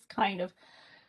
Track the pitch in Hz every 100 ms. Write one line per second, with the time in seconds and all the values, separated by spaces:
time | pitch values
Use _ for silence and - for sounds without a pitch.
0 | - - 202 185 180 _ - - - -